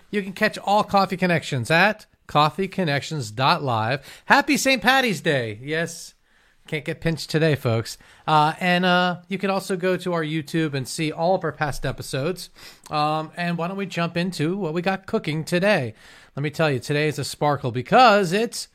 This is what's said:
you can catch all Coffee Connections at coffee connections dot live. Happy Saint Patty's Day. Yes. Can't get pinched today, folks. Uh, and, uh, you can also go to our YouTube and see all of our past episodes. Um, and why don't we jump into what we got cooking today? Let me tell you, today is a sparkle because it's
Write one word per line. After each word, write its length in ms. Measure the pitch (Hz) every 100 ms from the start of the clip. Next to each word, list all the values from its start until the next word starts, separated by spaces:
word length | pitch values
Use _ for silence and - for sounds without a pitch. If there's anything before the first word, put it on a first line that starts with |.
| -
you 140 | 202
can 80 | 190
catch 260 | - 214 -
all 260 | - 208 202
Coffee 320 | 202 185 190
Connections 520 | 180 160 - 131 113
at 360 | 165 202 208 - _ -
coffee 420 | 147 151 - 190
connections 600 | - 170 143 - 156 107
dot 320 | 107 139 170
live. 640 | 139 113 110 135 - - -
Happy 280 | 254 277 277
Saint 260 | 269 262
Patty's 380 | 240 269 247 147
Day. 400 | 170 139 113 104
Yes. 520 | 135 160 170 - - _ _ _ _ _ -
Can't 160 | 156
get 160 | 156 160
pinched 300 | 165 160 -
today, 240 | 156 160
folks. 420 | 139 123 113 - - - - -
Uh, 280 | 151 151 -
and, 260 | 180 180 180
uh, 320 | 180 180 175 -
you 100 | 190
can 140 | 196
also 260 | 190 190 185
go 200 | 185 180
to 160 | 180
our 100 | 170
YouTube 500 | 151 160 143 165 156
and 140 | 139 123
see 240 | - 156
all 240 | 156 170 185
of 80 |
our 80 | 165
past 340 | - 151 - 139
episodes. 640 | - - 135 151 180 - - - - -
Um, 420 | 151 151 156 156 175
and 180 | 175 170
why 120 | 170
don't 100 | 196
we 80 | 202
jump 320 | 170 170 170
into 400 | 185 175 151 202
what 160 | 170
we 80 | 175
got 240 | 185 190 -
cooking 380 | 220 190 156
today? 500 | - 175 196 185 117 - - - - -
Let 60 |
me 80 | 147
tell 220 | 147 156
you, 80 | 127
today 280 | - 147 151
is 120 | 139
a 40 |
sparkle 480 | 135 - 147 143 131
because 600 | 120 120 220 247 202 180
it's 340 | 202 233 - -